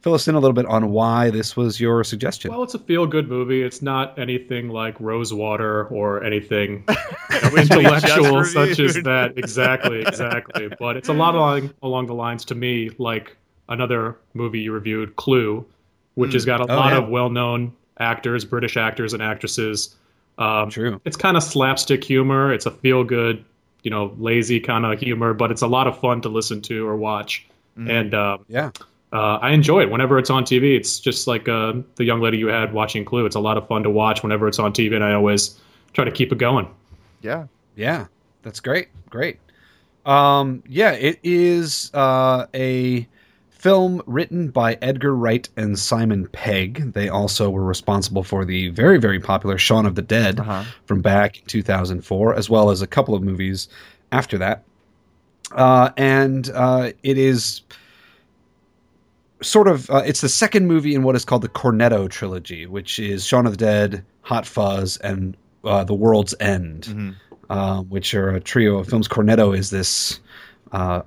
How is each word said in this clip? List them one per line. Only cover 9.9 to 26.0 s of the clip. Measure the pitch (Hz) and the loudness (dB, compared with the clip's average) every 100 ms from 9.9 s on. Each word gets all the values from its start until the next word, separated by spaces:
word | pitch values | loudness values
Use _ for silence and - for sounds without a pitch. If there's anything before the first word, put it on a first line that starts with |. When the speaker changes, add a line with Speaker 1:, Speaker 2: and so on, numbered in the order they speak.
| 113 | -2
Speaker 3:
<laughs> | 113 | -4
Speaker 2:
exactly. | 120 120 104 - - 107 - | -4 -4 -4 -6 -8 -8 -6
But | 120 123 | -6 -6
it's | 143 | -2
a | |
lot | 151 165 170 | 2 2 4
along, | 151 143 139 - | 2 0 -4 -10
along | 131 127 120 | -6 -4 -4
the | 120 | -6
lines, | 117 117 - | -6 -8 -8
to | 120 | -6
me, | 123 120 110 107 | -4 -4 -6 -6
like | 117 113 107 _ _ _ - | -6 -6 -8 _ _ _ -10
another | 117 123 120 113 120 _ | -6 -2 -2 -4 -8 _
movie | 113 117 113 | -8 -6 -6
you | 110 | -6
reviewed, | 110 107 110 107 - | -8 -6 -6 -6 -6
Clue, | - 131 110 107 117 _ _ _ _ - | 2 2 2 -4 -8 _ _ _ _ -4
which | 127 | 0
Speaker 3:
Hmm. | 131 | 0
Speaker 2:
has | 113 | 0
got | 120 | 0
a | 123 | 0
Speaker 1:
Oh, | 135 | 2
Speaker 2:
lot | 135 | 4
Speaker 1:
yeah. | 135 | 2
Speaker 2:
of | 110 | 0
well-known | 123 123 120 120 120 120 - _ _ | -2 -2 -2 -2 -2 -6 -10 _ _
actors, | 117 117 120 120 | -4 -2 -4 -4
British | 104 120 117 117 | -4 -4 -2 -2
actors | 110 113 113 | -2 -2 -6
and | 110 | -4
actresses. | 110 107 113 - 110 107 - _ _ _ _ - | -6 -6 -8 -6 -4 -6 -8 _ _ _ _ -4
Um, | 110 107 107 | -2 0 -2
Speaker 1:
True. | 110 117 98 - | -4 -4 -4 -10
Speaker 2:
it's | - | -2
kinda | 190 170 | 0 2
slapstick | 151 143 135 131 - 135 | 0 0 0 0 0 -2
humor. | - 131 131 135 139 | 2 0 2 2 2
It's | 117 - | 0 -4
a | |
feel-good, | - 131 127 123 120 117 110 - _ _ _ | -2 2 2 2 0 -2 -4 -10 _ _ _
you | 117 | -6
know, | 107 101 110 | -4 -6 -6
lazy | 113 120 110 120 | 0 0 2 -2
kinda | - 113 113 107 | 0 -2 0 -2
humor, | 127 117 117 110 | -4 -2 -2 0
but | 117 | -2
it's | 110 | 0
a | 120 | 0
lot | 127 127 | 2 0
of | |
fun | 117 | 0